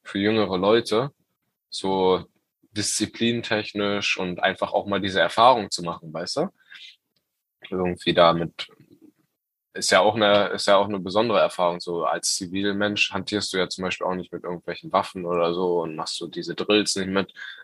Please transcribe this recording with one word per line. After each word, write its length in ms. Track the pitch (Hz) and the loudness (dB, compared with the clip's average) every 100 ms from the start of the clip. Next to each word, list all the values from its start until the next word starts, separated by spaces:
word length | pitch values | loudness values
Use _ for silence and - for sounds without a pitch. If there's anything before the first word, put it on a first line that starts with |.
für 160 | - 98 | -8 0
jüngere 400 | 101 110 98 92 | 2 2 0 2
Leute, 540 | 98 117 117 110 143 _ _ _ _ _ _ | 4 4 2 -2 -2 _ _ _ _ _ _
so 540 | - 95 95 92 90 87 _ _ _ _ | -8 -2 2 4 2 -2 _ _ _ _
disziplintechnisch 1500 | 104 104 - 104 - 117 117 113 107 107 104 101 101 98 - | -6 -4 -2 -4 -2 -2 -2 -2 -2 -2 -2 -2 0 -2 -2
und 240 | 92 87 | -4 0
einfach 300 | 90 95 - | -2 0 -2
auch 140 | 95 98 | -2 -2
mal 140 | 98 | -2
diese 200 | 98 95 | 0 0
Erfahrung 500 | - - 120 123 98 | 0 6 6 6 0
zu 120 | - | -6
machen, 300 | 85 85 82 | -8 -8 -10
weißt 260 | 78 87 - | -10 -6 -4
du? 100 | 190 _ _ - - - _ _ _ _ _ _ - | -4 _ _ -20 -20 -20 _ _ _ _ _ _ -8
Irgendwie 420 | 92 90 87 - | -2 -2 -2 0
damit 560 | 85 85 85 82 - - _ _ _ - _ _ _ _ _ _ 95 | 6 6 4 -2 -8 -16 _ _ _ -20 _ _ _ _ _ _ -6
ist 140 | - | 2
ja 100 | 98 | 4
auch 140 | 101 | 6
eine, 340 | 110 104 101 95 | 4 4 4 2
ist 180 | 98 - | 0 4
ja 100 | 98 | 4
auch 120 | 101 | 4
eine 100 | 101 | -2
besondere 400 | 92 95 120 98 | -2 0 2 4
Erfahrung, 420 | 82 - 87 87 | 2 2 0 0
so 240 | - 85 | -6 -4
als 300 | 78 85 - | -2 -2 -4
Zivilmensch 800 | - 92 95 101 98 104 101 - | -6 -4 -4 -2 0 -2 -2 -2
hantierst 400 | 98 90 101 - | -4 -4 -4 -4
du 60 | 92 | -4
ja 100 | 87 | -4
zum 160 | - | -4
Beispiel 220 | 92 - 90 | -6 -4 -4
auch 80 | |
nicht 180 | 92 87 | -6 -8
mit 100 | 85 | -10
irgendwelchen 480 | 85 87 - 85 80 | -10 -10 -10 -10 -2
Waffen 340 | 95 95 95 87 | 0 0 -6 -4
oder 260 | 87 85 | 0 0
so 300 | 87 90 87 | 0 0 0
und 140 | 82 78 | -2 -6
machst 200 | 82 - | -8 -8
so 100 | 85 | -10
diese 280 | 87 82 | -10 -8
Drills 420 | 85 95 104 98 98 | -6 0 2 2 -2
nicht 120 | 95 | -2
mit. 240 | 98 92 - - - | -2 -2 -8 -18 -18